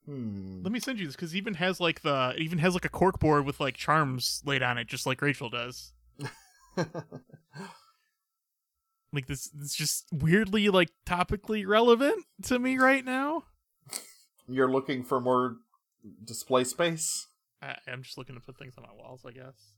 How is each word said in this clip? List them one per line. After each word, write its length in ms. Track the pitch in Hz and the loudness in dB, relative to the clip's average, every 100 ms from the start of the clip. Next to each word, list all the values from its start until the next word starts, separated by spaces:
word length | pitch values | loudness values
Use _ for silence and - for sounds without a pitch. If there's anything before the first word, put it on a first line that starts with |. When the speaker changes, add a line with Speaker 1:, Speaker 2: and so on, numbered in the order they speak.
| - | -12
Speaker 1:
Hmm. 580 | 139 113 101 95 185 | -8 -8 -8 -10 -8
Speaker 2:
Let 80 | 180 | -6
me 80 | 233 | -6
send 180 | - 247 | -6 -8
you 60 | 165 | -8
this, 100 | - | -8
'cause 160 | 170 | -6
it 40 | 175 | -6
even 180 | 208 175 | -6 -4
has, 260 | 180 185 | -2 0
like, 200 | 170 165 | -2 0
the, 320 | 156 139 127 - | 0 0 0 -2
it 40 | |
even 180 | 160 175 | -4 2
has, 140 | 175 180 | 2 0
like, 100 | 160 | -4
a 40 | |
cork 300 | - 180 180 | 2 2 4
board 260 | 156 147 139 | 4 4 2
with, 140 | - | -2
like, 160 | 139 127 | -4 -4
charms 680 | - 151 143 127 120 - 143 | 2 4 4 0 -4 -4 -2
laid 180 | 139 | 0
on 140 | 123 120 | 0 -2
it, 100 | 117 | -6
just 180 | 127 - | -6 -4
like 160 | 131 | 0
Rachel 280 | 143 131 123 | 0 0 -4
does. 440 | 120 120 127 - _ | -6 -8 -10 -18 _
Speaker 1:
<laughs> 880 | _ _ 139 - _ _ _ - 170 170 - - _ - _ 143 190 - _ _ _ _ _ _ _ _ _ _ _ _ _ | _ _ -14 -14 _ _ _ -6 -6 -6 -14 -18 _ -20 _ -18 -16 -18 _ _ _ _ _ _ _ _ _ _ _ _ _
Speaker 2:
Like, 140 | 143 135 | -8 -6
this, 220 | 139 - 147 | -10 -10 -14
it's 140 | 143 - | -10 -6
just 300 | 151 - - | -4 -4 -6
weirdly, 560 | 160 160 185 214 214 208 | -2 4 4 4 2 4
like, 200 | 185 175 _ - | 4 2 _ -6
topically 600 | 180 180 208 - 214 190 | -2 -2 -4 -4 -4 2
relevant 600 | 214 240 233 277 440 - _ | 4 8 6 6 0 -6 _
to 160 | - 247 | -2 0
me 180 | 254 262 | 0 4
right 260 | 262 269 254 | 6 4 2
now. 400 | 254 277 320 - _ _ _ _ - - - _ _ - | -2 -2 -4 -8 _ _ _ _ -14 -14 -20 _ _ -8
Speaker 1:
You're 200 | 131 131 | 2 4
looking 340 | 131 131 131 | 2 0 -6
for 180 | 123 135 | -2 0
more 360 | 123 127 127 113 _ _ _ _ 104 - | 4 2 2 -4 _ _ _ _ -20 -20
display 420 | 107 117 - 127 127 | -14 -14 2 2 2
space? 640 | - 170 160 - - - _ _ _ | 0 -2 0 -4 -6 -10 _ _ _
Speaker 2:
I, 160 | 139 - - | -14 -14 -12
I'm 160 | 127 | -14
just 140 | 127 - | -14 -16
looking 180 | 127 123 | -16 -18
to 60 | |
put 160 | - 127 | -20 -20
things 140 | 127 127 | -20 -20
on 60 | |
my 100 | 117 | -20
walls, 300 | 107 131 131 131 | -20 -20 -20 -20
I 60 | |
guess. 400 | 123 131 135 _ | -20 -20 -20 _